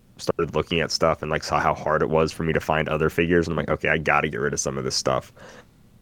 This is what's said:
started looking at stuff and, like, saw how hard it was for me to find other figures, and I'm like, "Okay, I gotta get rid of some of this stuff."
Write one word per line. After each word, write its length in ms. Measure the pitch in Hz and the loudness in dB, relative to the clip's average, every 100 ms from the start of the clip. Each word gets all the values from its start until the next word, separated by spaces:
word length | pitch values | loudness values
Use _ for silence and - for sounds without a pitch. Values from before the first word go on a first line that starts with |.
| _ - | _ -12
started 360 | - - 76 | -4 -2 0
looking 280 | 76 - 85 | -2 0 0
at 100 | 73 | 0
stuff 300 | - 82 76 | 2 2 2
and, 100 | 78 | -2
like, 120 | 76 | -4
saw 160 | - 73 | 0 0
how 140 | 78 | 0
hard 280 | 73 76 78 | 0 0 2
it 80 | 67 | 2
was 220 | 78 80 | 2 0
for 120 | - | 0
me 100 | 80 | -2
to 60 | 78 | 0
find 300 | - 78 76 | 0 0 0
other 200 | 78 80 | 0 0
figures, 380 | - 85 87 82 | 2 2 2 2
and 60 | |
I'm 40 | 78 | -2
like, 120 | 73 | -2
"Okay, 200 | 78 73 | -2 0
I 80 | 80 | 0
gotta 300 | 73 73 78 | 2 2 0
get 120 | 58 | -2
rid 140 | 71 | -2
of 60 | - | -2
some 180 | 71 67 | -4 -4
of 60 | |
this 120 | 65 - | -4 -2
stuff." 360 | 65 64 - - - - - _ - - | 0 -2 -4 -20 -20 -20 -20 _ -20 -10